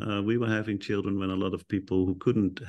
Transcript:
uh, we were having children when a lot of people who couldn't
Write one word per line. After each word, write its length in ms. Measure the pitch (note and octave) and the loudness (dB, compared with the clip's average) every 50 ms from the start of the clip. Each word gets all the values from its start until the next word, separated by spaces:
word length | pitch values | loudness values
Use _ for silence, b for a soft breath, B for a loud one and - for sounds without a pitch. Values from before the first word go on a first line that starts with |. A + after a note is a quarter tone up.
| G#2 | -4
uh, 160 | G#2+ G#2 G2+ | -2 -2 0
we 160 | G2 A2 A#2 | 0 2 2
were 120 | A#2+ A#2+ A2+ | 2 2 2
having 320 | A2 G#2+ G#2+ A2 G#2 F#2+ | 0 0 0 -2 -2 -4
children 360 | - - G#2 G2+ F2 G2+ G2 | -2 -2 -2 0 0 0 0
when 140 | G2 F#2+ F#2+ | 0 0 0
a 60 | F#2 | 0
lot 180 | F#2+ G2 F#2+ F2+ | 0 0 -2 -2
of 140 | E2+ - - | -4 -4 -4
people 380 | G#2 F#2+ F#2+ - F#2 F#2 F#2 | -4 -4 -2 0 2 2 2
who 100 | F#2+ F2+ | 2 0
couldn't 420 | F#2 - B2 A#2 A2 G2+ F2+ - - - | 0 0 2 2 4 2 2 0 -4 -6